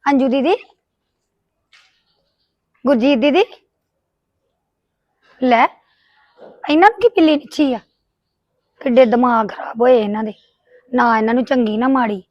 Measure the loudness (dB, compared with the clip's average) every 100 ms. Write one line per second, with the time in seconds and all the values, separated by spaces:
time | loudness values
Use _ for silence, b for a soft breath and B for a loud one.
0 | 0 0 0 -2 -2 -4 -6 _ _ _
1 | _ _ _ _ _ _ _ _ _ _
2 | _ _ _ _ _ _ _ _ -2 0
3 | 2 2 0 0 -2 -6 _ _ _ _
4 | _ _ _ _ _ _ _ _ _ _
5 | _ _ _ _ 0 2 0 -4 _ _
6 | _ _ _ _ -20 -18 -2 2 2 2
7 | -2 2 2 0 -4 -4 -4 -4 _ _
8 | _ _ _ _ _ _ _ _ 0 2
9 | 4 2 0 0 -4 -8 -14 -2 2 2
10 | 0 -6 -8 -12 _ _ _ -20 _ -2
11 | 0 0 0 -2 -2 -2 -2 -2 -2 0
12 | -2 -6 -12